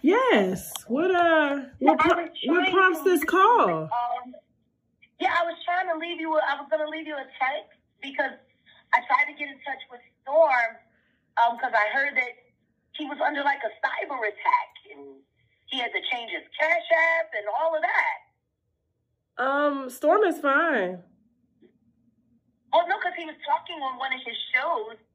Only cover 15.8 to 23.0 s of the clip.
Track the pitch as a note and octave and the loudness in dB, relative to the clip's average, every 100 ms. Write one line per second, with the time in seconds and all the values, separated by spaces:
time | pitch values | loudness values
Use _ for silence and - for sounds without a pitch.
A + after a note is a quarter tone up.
15.8 | A#3+ - - B3 A#3 G#3 - - D#4 E4+ | -4 -6 -4 -6 -6 -10 -12 -2 0 0
16.8 | E4 E4 E4 E4 D#4+ A3 G#3 A3 D#4+ D#4+ | 2 2 4 2 -2 -6 -4 0 0 0
17.8 | F4 A4 A5+ - _ _ _ _ _ _ | 0 0 -2 -4 _ _ _ _ _ _
18.8 | _ _ _ _ _ - B3+ C#4 D4 C#4 | _ _ _ _ _ -4 -2 2 0 0
19.8 | C4 A#3+ D4+ G4+ G#4 - C#4+ C#4 E4+ C4 | -8 -2 2 4 4 2 2 2 2 0
20.8 | F3+ F3+ - _ _ _ _ _ F#4+ _ | -2 -6 -16 _ _ _ _ _ _ _
21.8 | _ _ _ _ _ _ _ _ _ D#4+ | _ _ _ _ _ _ _ _ _ 2
22.8 | F4 G#4 | 2 -2